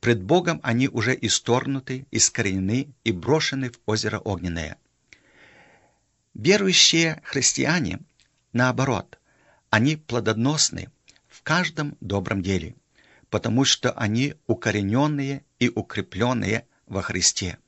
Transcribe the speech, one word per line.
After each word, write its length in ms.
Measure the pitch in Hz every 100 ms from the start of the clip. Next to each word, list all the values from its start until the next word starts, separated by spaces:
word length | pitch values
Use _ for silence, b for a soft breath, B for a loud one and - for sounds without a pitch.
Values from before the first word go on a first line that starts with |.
Пред 220 | 120 117
Богом 380 | 92 170 180 165
они 260 | - 117 135
уже 280 | 120 110 131
исторгнуты, 880 | 113 - - 120 131 135 131 131 135
искоренены 800 | 113 - - 101 95 95 120 147 -
и 80 | 113
брошены 580 | 92 98 156 151 135 127
в 100 | - -
озеро 320 | 107 107 104
огненное. 580 | - 95 90 82 78 - _ _ _ b b b b b b b b b b _ _
Верующие 880 | - 110 208 190 175 - 165 165 156
христиане, 760 | - 139 131 - 131 175 107 - - _ _ _ _
наоборот, 680 | 117 127 120 131 110 - - b b b b b
они 260 | 110 131 156
плодоносны 920 | _ 120 107 107 123 151 - 87 87 _ _ b b
в 160 | -
каждом 540 | - 160 175 156 147 -
добром 400 | - 101 92 101
деле, 320 | 92 95 80 - _ b b b b
потому 340 | 104 117 113
что 280 | 135 - 127
они 420 | - 110 110 139 - -
укоренённые 960 | 117 117 104 98 117 151 147 135 139 _ _
и 120 | 123
укреплённые 960 | 110 - - 92 95 120 123 98 110 - _ _
во 140 | 95
Христе. 560 | 90 98 87 - 92 -